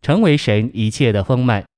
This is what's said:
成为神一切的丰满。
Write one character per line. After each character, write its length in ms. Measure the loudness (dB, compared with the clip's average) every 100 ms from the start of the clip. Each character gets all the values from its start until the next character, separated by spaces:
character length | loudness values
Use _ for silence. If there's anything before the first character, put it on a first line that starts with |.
成 220 | 0 2
为 120 | 2 2
神 360 | 0 0 -2
一 160 | -2 -4
切 220 | 0 0
的 120 | 0
丰 220 | -2 0 0
满。 180 | -2 -6